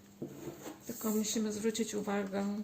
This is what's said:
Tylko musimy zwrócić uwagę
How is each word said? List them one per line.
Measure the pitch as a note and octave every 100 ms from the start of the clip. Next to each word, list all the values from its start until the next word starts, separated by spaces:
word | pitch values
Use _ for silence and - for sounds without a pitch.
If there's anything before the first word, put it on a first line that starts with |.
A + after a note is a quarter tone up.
| - - - - - - - - -
Tylko | A3+ A3
musimy | G#3+ G#3+ A#3 G#3+
zwrócić | G#3 A3 A3 A3+
uwagę | G#3 G3+ G3+ G3 G3 G3+ G#3